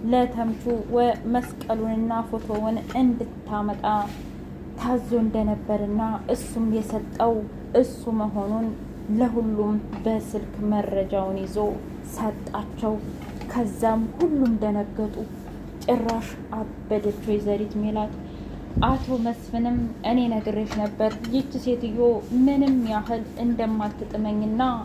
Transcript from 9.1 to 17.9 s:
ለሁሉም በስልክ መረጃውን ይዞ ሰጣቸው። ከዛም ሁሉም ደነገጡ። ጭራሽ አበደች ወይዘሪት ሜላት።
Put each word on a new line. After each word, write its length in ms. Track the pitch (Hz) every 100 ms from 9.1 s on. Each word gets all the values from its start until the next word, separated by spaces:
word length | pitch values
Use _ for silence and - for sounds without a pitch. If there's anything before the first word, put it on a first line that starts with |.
ለሁሉም 640 | 214 247 233 226 214 214 208 - 202
በስልክ 560 | 220 220 208 208 202 - 208
መረጃውን 680 | 208 196 196 190 196 190 196
ይዞ 180 | 190 202 208 208 - - -
ሰጣቸው። 840 | - 220 202 - 208 208 - 220 214 - - - - -
ከዛም 540 | 240 220 190 226 220 220
ሁሉም 380 | - 339 294 254 220
ደነገጡ። 580 | 214 208 202 - 214 208 214 - - - - -
ጭራሽ 460 | - 240 226 226 220 - -
አበደች 680 | 220 214 - - 214 208 202
ወይዘሪት 480 | - 208 202 202 208 214
ሜላት። 360 | 208